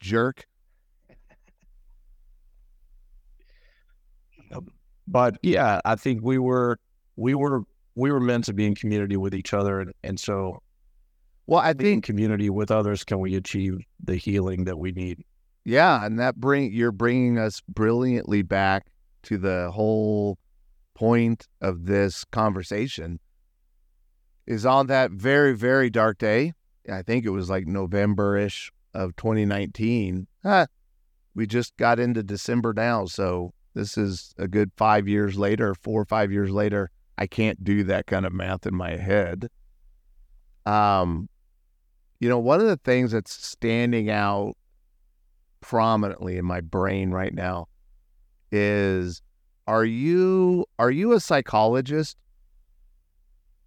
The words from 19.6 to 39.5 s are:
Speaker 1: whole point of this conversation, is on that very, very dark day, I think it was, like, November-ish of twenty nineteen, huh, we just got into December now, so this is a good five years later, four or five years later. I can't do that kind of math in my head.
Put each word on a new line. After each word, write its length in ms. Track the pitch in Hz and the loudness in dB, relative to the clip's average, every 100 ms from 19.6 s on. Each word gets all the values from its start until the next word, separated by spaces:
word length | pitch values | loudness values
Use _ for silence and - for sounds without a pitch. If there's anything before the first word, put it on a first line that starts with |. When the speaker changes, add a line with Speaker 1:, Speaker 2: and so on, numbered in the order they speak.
| 87 | -2
Speaker 1:
whole 640 | 98 107 110 107 107 104 95 _ _ _ _ _ | -2 0 0 0 0 -2 -4 _ _ _ _ _
point 540 | - 110 117 117 117 - _ | -2 2 4 2 0 -6 _
of 240 | 95 87 85 | -6 -4 0
this 380 | 101 101 - - | 0 0 -2 -6
conversation, 920 | 113 110 95 87 104 131 - 82 87 - _ _ _ _ _ _ _ _ _ _ _ - | -2 0 -2 -6 -6 -6 -8 -10 -12 -16 _ _ _ _ _ _ _ _ _ _ _ -8
is 200 | 113 120 | -2 2
on 220 | 135 139 | 4 4
that 220 | 135 127 | 2 2
very, 460 | 92 113 139 143 120 | 0 2 4 4 4
very 320 | 120 135 127 | 2 2 2
dark 300 | 113 110 104 | 2 2 2
day, 340 | 113 110 151 165 _ _ - | 0 2 0 -6 _ _ -12
I 100 | 95 | -8
think 220 | 92 120 | -4 -2
it 60 | 110 | -2
was, 180 | 95 90 | -4 -2
like, 180 | 95 85 | -4 -4
November-ish 1040 | 98 92 101 104 101 101 101 101 - - - _ | -4 -2 0 0 2 2 0 -2 -6 -14 -20 _
of 220 | 95 92 - | -8 -6 -4
twenty 280 | 113 110 104 | -2 0 0
nineteen, 800 | 101 101 - 110 120 98 92 92 _ | -2 -6 -4 -2 0 -2 -4 -8 _
huh, 240 | 190 196 165 _ _ _ _ _ _ | 0 2 2 _ _ _ _ _ _
we 120 | 98 110 | -6 -2
just 300 | 117 117 - | -2 -4 0
got 200 | 117 120 | 2 2
into 240 | 123 117 | 2 -2
December 520 | 98 101 - 120 117 | -4 -6 -4 -2 0
now, 320 | 107 117 117 92 | 0 0 0 -4
so 480 | - 95 90 87 - _ | -4 -2 -2 -6 -12 _
this 240 | - 104 - | -8 -6 -2
is 380 | 101 90 - - | -2 -4 -10 -8
a 120 | 101 | -2
good 220 | 101 101 - | 0 0 0
five 320 | 110 107 101 | 2 2 2
years 300 | 104 104 98 | 0 0 -2
later, 360 | 101 107 110 | 0 0 -2
four 280 | 95 - 110 | -4 -4 -4
or 20 | |
five 260 | 104 110 104 | -2 0 0
years 200 | 101 98 | 0 -2
later. 400 | 98 104 101 95 - _ - | 0 0 0 -4 -10 _ -8
I 100 | 101 | -6
can't 380 | - 110 - | -2 -2 -2
do 200 | 95 101 | -2 0
that 220 | 95 95 - | 0 -2 -2
kind 200 | 95 95 | -2 -2
of 60 | |
math 320 | 90 92 92 101 | -4 -6 -6 -6
in 80 | |
my 220 | 92 87 82 | -6 -6 -6
head. 520 | 95 101 90 92 117 | 0 0 0 -4 -10